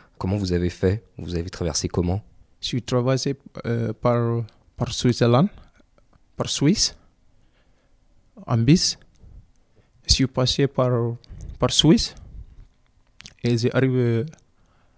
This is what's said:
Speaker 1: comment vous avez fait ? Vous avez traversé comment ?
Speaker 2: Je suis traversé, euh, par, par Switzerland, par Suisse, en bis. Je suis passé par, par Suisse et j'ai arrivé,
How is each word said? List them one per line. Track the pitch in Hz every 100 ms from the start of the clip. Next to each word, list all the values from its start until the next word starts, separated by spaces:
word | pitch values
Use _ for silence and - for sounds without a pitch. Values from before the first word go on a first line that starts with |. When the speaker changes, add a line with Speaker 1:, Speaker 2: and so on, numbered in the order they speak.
| - -
Speaker 1:
comment | 92 104
vous | 95
avez | 87 87
fait ? | - 95 107 - -
Vous | 85 87
avez | 85
traversé | - 87 - 87
comment ? | - 87 98 - - - _
Speaker 2:
Je | -
suis | 127
traversé, | - 127 123 131 139 139 - - -
euh, | 117 117
par, | 110 123 120 117 117 113 - _ -
par | 120
Switzerland, | - 127 117 120 120 190 - - _ _ _ _ _ _ -
par | -
Suisse, | - 143 214 - - _ _ _ _ _ _ _ _ _ _ _ _ _ - -
en | 120
bis. | 117 165 - - - _ - - - _ _ _ _ _ -
Je |
suis | - 131
passé | - 127 - 139
par, | - 127 123 117 117 - - - -
par | 127
Suisse | - 147 214 - - - - - - - _ _ _ _ _ - _
et | 120 120
j'ai | 117
arrivé, | - 131 127 120 117 139 - _ _ _ _ _